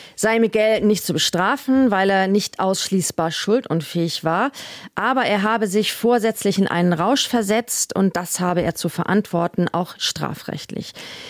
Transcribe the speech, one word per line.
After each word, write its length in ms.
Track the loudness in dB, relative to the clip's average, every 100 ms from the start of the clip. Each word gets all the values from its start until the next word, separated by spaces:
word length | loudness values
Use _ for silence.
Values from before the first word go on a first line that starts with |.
| -16 -2
sei 220 | 0 2
Miguel 420 | 2 4 2 4
nicht 240 | 2 2 0
zu 80 |
bestrafen, 760 | -2 0 2 0 0 2 4 4
weil 180 | 4 4
er 180 | 2 4
nicht 320 | 2 0 -2
ausschließbar 720 | 0 0 0 0 0 -2 -2
schuldunfähig 920 | -2 0 0 0 -4 -2 -2 -2 -2 -2
war. 260 | 0 -2 -4 -14 -16 -12 -4
Aber 280 | 0 0
er 200 | 2 2
habe 240 | 2 0 0
sich 260 | 0 -2
vorsätzlich 640 | 0 2 2 2 0 0 2
in 100 | 2
einen 240 | 2 2
Rausch 380 | 2 2 0 0
versetzt 640 | 0 2 0 0 -4 -4 0
und 220 | 0 0
das 240 | -4 -2
habe 220 | 0 0
er 120 | 0 -2
zu 140 | -4
verantworten, 800 | -4 0 0 0 -2 -2 0 -2
auch 260 | -2 -4 -6
strafrechtlich. 920 | -6 -4 -6 -8 -10 -10 -10 -12 -12 -14 -16 -16 -16